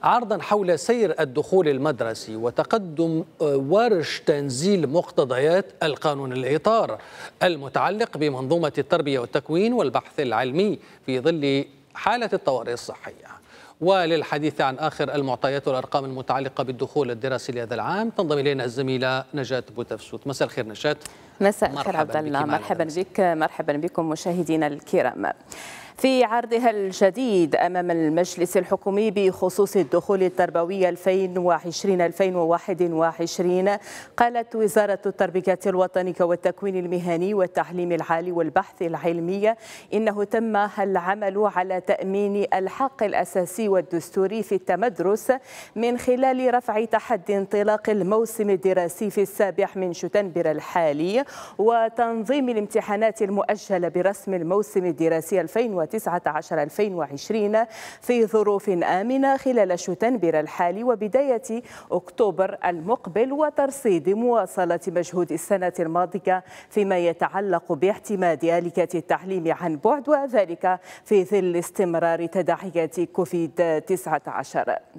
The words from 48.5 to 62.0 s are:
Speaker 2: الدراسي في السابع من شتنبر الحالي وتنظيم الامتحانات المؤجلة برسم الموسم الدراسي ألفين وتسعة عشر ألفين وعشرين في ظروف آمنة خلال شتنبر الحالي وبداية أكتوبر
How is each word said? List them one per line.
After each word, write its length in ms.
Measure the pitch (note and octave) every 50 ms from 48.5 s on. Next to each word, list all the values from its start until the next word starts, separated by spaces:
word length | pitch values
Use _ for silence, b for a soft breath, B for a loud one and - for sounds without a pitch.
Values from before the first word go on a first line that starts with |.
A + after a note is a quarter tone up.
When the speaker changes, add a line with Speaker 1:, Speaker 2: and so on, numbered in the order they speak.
Speaker 2:
الدراسي 600 | G3 F#3 F#3+ F#3+ F#3 F#3 F3 E3+ - - A3 G3+
في 120 | - - G3
السابع 460 | F#3+ - - G#3 G3 F3 - G3 F#3 -
من 160 | G3 F#3+ F3+ F#3
شتنبر 580 | - - F3 - G#3 G3+ F#3+ D#3 F3 E3+ D#3+
الحالي 760 | D#3 D3+ - - - F3+ E3+ D#3 C#3+ D3 D#3 F3+ G3+ B3 C#4 B B B B B B B
وتنظيم 880 | G3 A3 A#3 A#3 A3+ A3+ A3+ A#3+ A#3+ A3+ A#3 A3+ A3 F#3 C4+ D4 C4 B3
الامتحانات 720 | A#3+ G#3+ G#3 G3+ - G#3+ G3 - G#3 G3+ A3 A3+ G#3 - A3
المؤجلة 680 | F#3+ G3 G3 - - G#3 G#3 - - G3+ F3+ F3 E3+
برسم 460 | E3 F3+ F3 F#3+ G3+ G3+ - - F#3+
الموسم 500 | F3+ E3 D#3+ F#3 G3+ G#3 G#3 - G3+ F3+
الدراسي 560 | F3+ E3 - E3 D#3+ E3 E3 D#3 - G#3 F#3
ألفين 460 | E3 D#3+ - A3 B3 A#3+ G3+ F3+ D#3+
وتسعة 360 | D3+ - A3 - F#3+ E3 F3+ -
عشر 360 | D#3 D3 D3+ E3 - F3+ D#3+ D3
ألفين 320 | D#3 - - G#3 G#3 F#3
وعشرين 680 | E3+ D3+ C3+ C#3 C#3 - - G#3 A3+ G#3 G#3 G#3+ A3 A3+ A3+ B B B B B B
في 260 | B - B3 A#3+ A3+
ظروف 420 | G#3 - A3 G#3 G#3 G3+ G3 G3 -
آمنة 680 | F#3+ F3 E3 - D#3 F3+ G3+ A#3 C4 C4+ C4+ C4+ C4+
خلال 420 | C4+ C4+ C4 B3+ A#3 G#3 F#3 F3 F3
شتنبر 600 | - - F3+ E3+ - A#3 C4 A#3 F3 E3 D#3 D#3
الحالي 440 | D3+ D#3 - - F#3 F3 F#3 G3 A#3
وبداية 800 | B3+ A#3+ G3 G#3+ G#3 F#3 C4 C#4+ C#4 B3+ A3+ - - A3 A#3 A#3+ B B B B B -
أكتوبر 680 | F3+